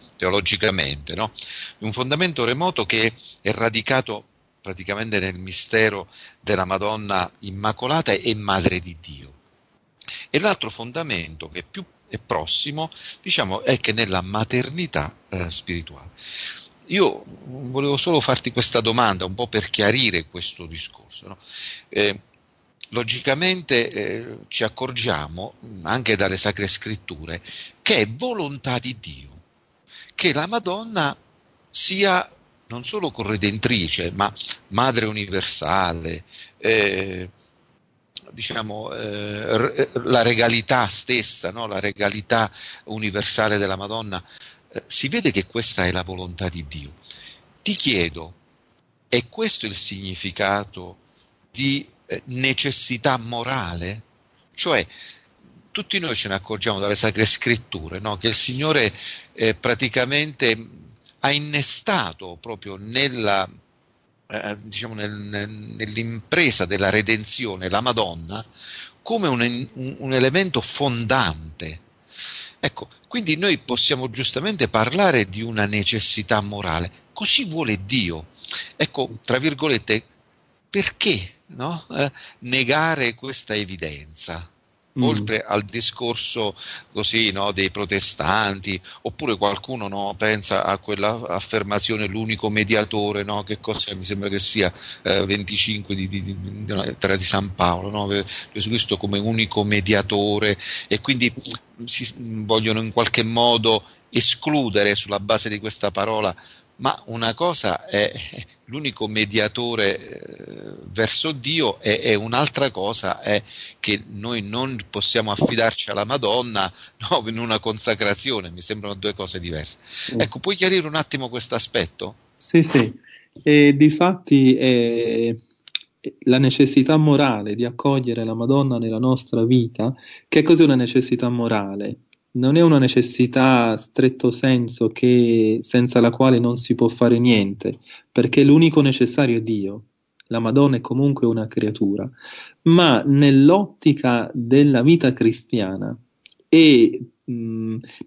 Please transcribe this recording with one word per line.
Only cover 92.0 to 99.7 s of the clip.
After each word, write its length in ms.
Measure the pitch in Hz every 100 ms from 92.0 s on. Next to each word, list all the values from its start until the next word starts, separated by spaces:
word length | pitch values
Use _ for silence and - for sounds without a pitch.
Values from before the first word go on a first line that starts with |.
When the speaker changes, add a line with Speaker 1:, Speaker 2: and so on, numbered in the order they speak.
Speaker 1:
l'unico 460 | 101 107 110 107 110
mediatore, 720 | 107 107 107 107 107 104 104
no? 180 | 101 104
Che 180 | 101 107
cosa 360 | - 101 107
mi 100 | 95
sembra 240 | 92 101 98
che 80 | 98
sia, 340 | - 107 90 - - -
eh, 240 | 98 95
venticinque 720 | 95 101 92 101 110 104 98
di, 120 | 98 95
di, 140 | 98
di, 180 | 95 95
di, 260 | 92 101
della 200 | 104 98
lettera 300 | 107 - 95
di 80 | 98
San 320 | 95 98 98
Paolo, 340 | 95 87 87 101
no? 160 | 104
Che 180 | 98 101 101 - -
Gesù 160 | 107 101
Cristo 280 | 113 - 98
come 200 | 101 101
unico 460 | 110 113 104 104
mediatore, 960 | 104